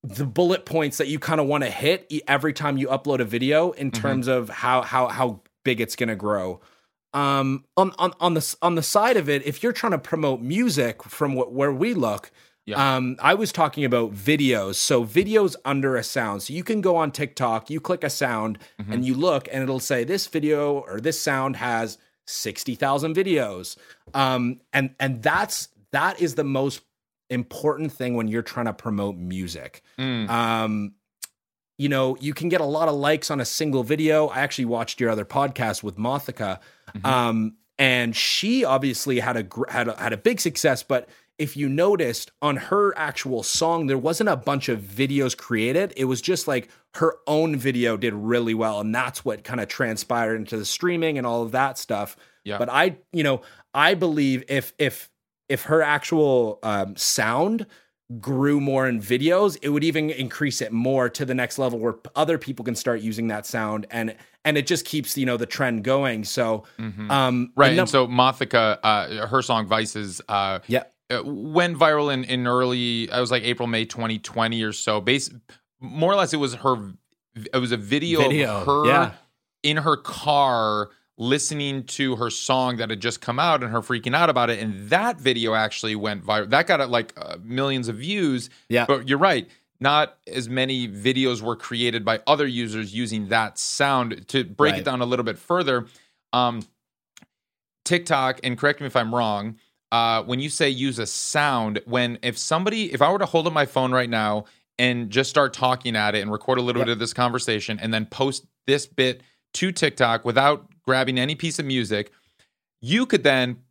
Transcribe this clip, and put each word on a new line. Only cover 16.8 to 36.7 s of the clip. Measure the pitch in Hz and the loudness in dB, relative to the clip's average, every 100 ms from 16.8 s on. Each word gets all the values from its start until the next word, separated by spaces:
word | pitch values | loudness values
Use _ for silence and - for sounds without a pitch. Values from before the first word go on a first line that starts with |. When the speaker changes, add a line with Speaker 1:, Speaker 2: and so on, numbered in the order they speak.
Speaker 1:
go | 185 170 | 2 2
on | 156 | 2
TikTok, | 139 143 - 123 113 - | -2 -8 -2 0 0 -2
you | 156 | -8
click | 156 180 | -4 -2
a | 143 | -2
sound, | - 135 113 110 104 - - | -2 -2 0 -2 -6 -12 -14
Speaker 2:
Mm-hmm. | 101 | -6
Speaker 1:
and | 110 | -4
you | 127 | -2
look, | 131 180 143 - | 0 2 0 -4
and | 135 | -6
it'll | 135 131 | -4 -4
say, | - 127 | -2 -2
"This | 120 196 - | 0 -4 -2
video | 160 147 151 147 143 | -2 0 2 2 -2
or | - 101 | -4 -4
this | 135 156 | -4 -2
sound | - 135 135 110 | -2 0 -2 -2
has | 123 117 113 - _ _ - | -2 -2 -4 -8 _ _ -12
sixty | - 110 - - 117 | -8 -8 -8 -8 -2
thousand | 139 139 160 | 0 0 0
videos." | 160 196 156 113 92 92 - - - - | 0 2 2 0 -4 -12 -16 -20 -20 -8
Um, | 135 135 127 120 131 _ | 0 2 2 -2 -4 _
and, | 143 135 - | 0 0 -2
and | 135 123 | -4 0
that's, | 113 165 208 - - _ _ | 2 2 -2 -6 -10 _ _
that | 139 170 196 | 0 0 0
is | 170 147 | -2 0
the | |
most | 143 135 135 - _ _ _ _ _ | -2 0 -2 -4 _ _ _ _ _
important | 123 120 - 151 139 156 | -6 -6 -2 -2 0 -4
thing | - 123 120 | -4 -4 -2
when | 110 | 0
you're | 113 | -2
trying | 113 - 117 | -4 -4 -4
to | |
promote | 101 117 101 101 90 | -4 -6 -4 -4 -6
music. | 90 92 90 80 65 - _ - | -8 -6 -6 -8 -14 -20 _ -8
Speaker 2:
Mm. | 131 120 107 | -4 -4 -2
Speaker 1:
Um, | 117 113 113 110 107 101 _ _ _ - _ _ _ _ - | 0 0 0 -2 -2 -6 _ _ _ -18 _ _ _ _ -6
you | 143 | -2
know, | 139 131 135 | 0 0 -2
you | 143 | -6
can | 139 165 | -4 0
get | 160 | 0
a | 143 | 0
lot | 151 160 | 2 0
of | |
likes | 147 143 156 - | 2 0 0 -2
on | 143 | -4
a | |
single | 120 - 156 135 | -4 -2 0 0
video. | 117 156 156 156 151 | 0 0 4 4 2
I | 113 | 0
actually | 139 - 120 | -4 -2 -2
watched | 117 117 - | -2 -4 -2
your | 117 | 0
other | 110 | 0
podcast | 98 139 139 135 117 101 | -2 -2 -2 -2 -4 -4
with | 104 92 | -8 -4
Mothica. | 117 139 - - 104 92 - | -4 -4 -6 -8 -6 -6 -12